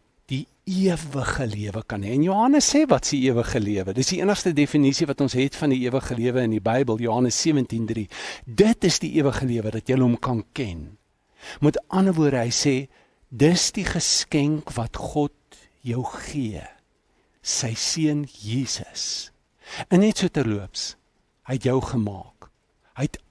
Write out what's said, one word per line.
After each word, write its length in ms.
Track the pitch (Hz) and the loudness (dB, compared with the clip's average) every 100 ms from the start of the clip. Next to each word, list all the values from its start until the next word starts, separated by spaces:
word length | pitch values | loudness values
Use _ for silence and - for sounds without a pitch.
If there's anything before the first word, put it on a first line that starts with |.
| _ _ - | _ _ -8
die 200 | 135 156 _ - | -8 -8 _ -6
ewige 800 | 185 190 165 156 139 127 - 123 | 0 2 0 -4 -4 -2 -2 -4
lewe 360 | 104 104 110 - | -4 -6 -8 -8
kan 160 | 104 | -6
hê. 100 | 101 | -2
En 100 | 131 | 0
Johannes 540 | 170 196 247 294 - 285 | 2 2 4 4 4 4
sê, 100 | 302 | 4
"Wat 180 | 143 | 2
is 60 | - | 2
die 200 | 143 131 | 0 2
ewige 300 | 117 113 123 | 2 0 0
lewe?" 340 | 101 101 92 | 0 -2 -2
Dis 140 | 107 131 | -2 -2
die 120 | 185 | 0
enigste 320 | 190 202 185 | 0 0 0
definisie 540 | 147 147 151 139 139 156 | 2 2 4 4 2 0
wat 140 | 135 | 0
ons 120 | 135 | 0
het 240 | 123 135 - | 2 0 0
van 140 | 151 | 0
die 160 | 131 123 | 0 0
ewige 280 | 131 - | -2 -2
lewe 280 | 120 123 127 | -2 0 2
in 80 | 117 | 2
die 100 | 110 | 0
Bybel, 400 | 101 123 131 110 | 2 2 2 0
Johannes 400 | 117 117 127 - | 0 2 2 2
sewentien 460 | 165 147 123 113 110 | 2 2 2 -2 -4
drie. 220 | 113 101 - - - | -4 -6 -10 -14 -14
"Dit 400 | - 110 208 233 | -4 4 4 4
is 140 | 185 - | 2 0
die 140 | 156 | 0
ewige 340 | 156 139 113 131 | 2 2 2 0
lewe, 240 | 117 107 | -2 -2
dat 180 | 107 - | -4 0
julle 140 | 131 | 4
hom 160 | 123 117 | 4 4
kan 260 | - 117 - | 0 -4 -4
ken." 460 | - 113 82 73 - _ _ _ _ - - | -8 -6 -8 -12 -18 _ _ _ _ -16 0
Met 280 | 147 - - | 2 2 0
ander 260 | 190 190 | 2 2
woorde, 220 | 165 147 131 | 4 2 2
hy 140 | 120 | 0
sê, 380 | - 147 131 135 _ _ _ _ | 0 0 0 -4 _ _ _ _
dis 440 | 113 151 175 - | 2 4 4 0
die 120 | - | -2
geskenk 880 | 180 170 - - - 151 143 151 - - | -4 -2 -2 -2 0 0 2 0 -4 -6
wat 200 | 117 - | -6 -8
God 360 | - 151 147 _ _ - _ _ | -6 -2 -2 _ _ -20 _ _
jou 220 | 120 120 | -6 -4
gee, 580 | 123 - - 147 117 87 - - _ _ _ _ _ _ | -6 -10 -10 -6 -6 -8 -14 -20 _ _ _ _ _ _
sy 320 | - - 123 | -6 -4 -4
seun 500 | 110 - 165 156 147 | -4 -4 0 0 0
Jesus. 1040 | 143 - 104 123 127 - - - - - - _ _ _ - - - | -4 -10 -6 -4 -4 -6 -10 -10 -8 -8 -10 _ _ _ -16 -12 0
En 120 | 185 | 4
net 180 | 214 - | 4 2
so 100 | 185 | -2
terloops, 680 | 156 120 104 95 - - - _ _ _ _ - | 0 -2 -2 -6 -10 -10 -12 _ _ _ _ -8
hy 60 | |
het 80 | 131 | -4
jou 180 | 123 131 | 0 0
gemaak. 680 | 131 123 104 95 - _ - _ _ _ _ - | 0 -2 -4 -6 -16 _ -20 _ _ _ _ -6
Hy 60 | |
het 160 | 147 - _ | -6 -6 _